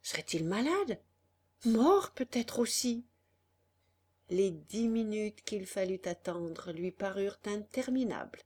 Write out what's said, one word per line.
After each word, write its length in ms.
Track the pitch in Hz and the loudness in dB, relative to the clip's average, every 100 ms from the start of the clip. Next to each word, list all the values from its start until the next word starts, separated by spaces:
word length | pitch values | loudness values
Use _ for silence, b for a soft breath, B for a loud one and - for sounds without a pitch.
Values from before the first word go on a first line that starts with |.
Serait-il 440 | - - - 165 160 | -4 -6 -4 -2 0
malade ? 540 | 196 269 370 359 196 _ _ _ _ _ _ 233 | 0 2 2 0 -4 _ _ _ _ _ _ 2
Mort 460 | 220 277 392 - | 6 8 8 4
peut-être 480 | - 254 247 233 - | -6 -4 -2 -2 0
aussi. 460 | 233 - 247 233 - _ _ _ _ _ _ _ _ _ _ _ _ | 0 2 0 -2 -6 _ _ _ _ _ _ _ _ _ _ _ _
Les 220 | 180 196 | 2 2
dix 360 | 160 151 208 226 | 0 -8 -2 2
minutes 540 | 226 220 214 214 208 | 2 0 -2 -4 -6
qu'il 220 | - 208 190 | -6 -6 -4
fallut 360 | - 185 185 185 | -4 -2 -2 -4
attendre 680 | 175 - 175 170 165 180 | -6 -6 -6 -6 -8 -8
lui 200 | 165 180 | -4 -6
parurent 480 | 180 196 190 196 202 208 | -4 -4 -2 -4 -4 -6
interminables. 960 | 208 214 - 254 254 240 107 - - | -6 -4 -6 -2 0 0 -2 -8 -14